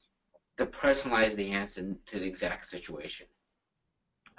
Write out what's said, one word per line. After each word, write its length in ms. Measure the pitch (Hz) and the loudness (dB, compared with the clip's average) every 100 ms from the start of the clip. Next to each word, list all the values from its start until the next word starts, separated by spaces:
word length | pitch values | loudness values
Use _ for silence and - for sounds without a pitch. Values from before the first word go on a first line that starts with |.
| _ _ _ _ _ - | _ _ _ _ _ -2
to 80 | |
personalize 680 | - - 143 135 131 113 110 | -2 2 4 4 4 4 4
the 160 | 104 98 | 4 0
answer 440 | 98 101 95 95 92 - | 0 -2 -4 -6 -6 -6
to 120 | 101 | -4
the 80 | 92 | -4
exact 380 | 92 87 - - | -2 -2 -4 -8
situation. 600 | 90 - 78 - - - _ _ _ _ _ _ _ _ _ - | -10 -10 -10 -10 -12 -16 _ _ _ _ _ _ _ _ _ -4